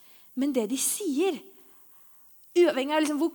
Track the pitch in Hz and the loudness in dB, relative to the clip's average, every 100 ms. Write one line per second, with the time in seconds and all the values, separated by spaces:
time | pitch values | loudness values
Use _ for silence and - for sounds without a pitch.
0 | - - - 254 285 254 208 262 - - | -20 -20 -12 -4 -2 0 -2 -2 -4 -4
1 | 381 262 381 269 - - - - - - | -4 0 0 -2 -10 -20 -20 -20 -20 -20
2 | - - - - - 349 339 254 277 311 | -20 -20 -20 -20 -2 2 4 2 0 0
3 | 302 294 330 | 0 0 -2